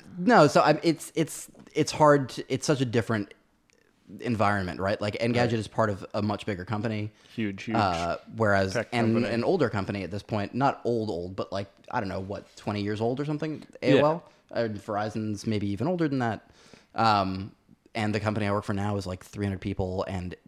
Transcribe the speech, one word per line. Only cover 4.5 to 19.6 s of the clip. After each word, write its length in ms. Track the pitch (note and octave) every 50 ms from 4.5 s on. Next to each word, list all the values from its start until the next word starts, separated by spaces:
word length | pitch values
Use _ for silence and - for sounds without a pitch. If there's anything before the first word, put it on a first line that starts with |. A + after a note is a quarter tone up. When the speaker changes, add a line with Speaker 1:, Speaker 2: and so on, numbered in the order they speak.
| G#2 G2+ F#2 F2 C#2+ B1
Speaker 1:
right? 200 | F#2 G2 G#2+ -
Like, 160 | G2+ G#2+ G#2 -
Engadget 160 | A#2 A#2+ A#2+
Speaker 2:
Right. 180 | A#2+ A#2+ A2+ A#2
Speaker 1:
is 140 | A2+ G#2
part 220 | - - - A2+ G#2+
of 160 | G2+ F#2 G2 - -
a 80 | A2
much 240 | G2+ G#2+ G#2 G#2 -
bigger 200 | A2+ G2+ F2 F#2
company. 460 | - A2 G#2 A2+ A#2 A2 G#2 G#2 G#2+ - _ _ - -
Speaker 2:
Huge, 280 | A#2+ A2 G2+ G2 F#2+ -
huge 140 | A#2 A2
Speaker 1:
Uh, 400 | G#2+ G#2 F#2+ E2+ E2 E2+ E2+ E2 - - - -
whereas, 380 | A2 A2+ G#2 G2+ G2 G2 F#2+ F#2
Speaker 2:
tech 160 | A#2 G#2+ -
Speaker 1:
and 220 | - A#2+ A#2 A2 A2+
Speaker 2:
company. 180 | A2+ B2 G2+ A#2
Speaker 1:
an 100 | A2+ A#2+
older 260 | C#3+ F3+ F#3 C3+ A2
company 340 | - G2+ F#2+ F#2+ G2+ G2+ F#2
at 80 | E2
this 120 | G2+ G2+ -
point, 300 | - A2+ G#2 G2 - -
not 280 | A#2+ C#3 C3+ - - -
old, 260 | A#2 A#2+ A2+ A2 G#2
old, 260 | E2 E2+ F2 F#2 F#2+
but, 160 | - D#2 -
like, 160 | F#2 G2 G2+ - _ _ _ -
I 80 | - B2
don't 100 | G#2 F#2+
know, 100 | F2+ F#2+
what, 260 | F#2+ F#2+ G2+ - - - -
twenty 260 | - - A2 G#2 G#2
years 200 | G2+ G2+ G#2+ G#2
old 180 | A2+ A#2 C3 B2+
or 60 | D3
something, 380 | D3 D3+ D3 D#3+ D#3 D3+ - - - - -
Speaker 2:
Yeah. 80 | - B2+ C#3
Speaker 1:
A 60 | B2
O 40 | C#3+
L. 180 | D3+ D#3+ E3+ - - _ _ _ - -
Uh, 140 | A2 A#2
Verizon's 800 | A2 G#2+ G2+ - - G#2 G2+ G#2+ A2 G#2+ A2+ A2 G#2+ G#2 G2+ -
maybe 200 | A2+ G#2+ G2+ G#2 G2+
even 180 | G2+ G2 A#2
older 200 | E3 F#3 E3+ E3 D3
than 100 | C#3 C3
that. 300 | B2 A#2 G#2 - _ _ - _ - - - - _ _ -
Um, 600 | - A2 A2+ G#2 G2+ F#2+ F#2+ F#2+ F#2 G2 A2+ - _ _ _ - _ _ _ -
and 180 | G#2+ G#2+ G#2+ G#2
the 40 | G#2+
company 280 | G2 G#2+ G#2 A2 G#2+
I 40 | G2+
work 140 | G2+ G#2 -
for 80 | - G#2
now 240 | G2 G2+ G#2 G#2
is, 100 | G2+ F#2+
like, 160 | F2+ F#2 F#2 -
three 220 | - - G#2 G2+
hundred 160 | G2+ F#2+ F2+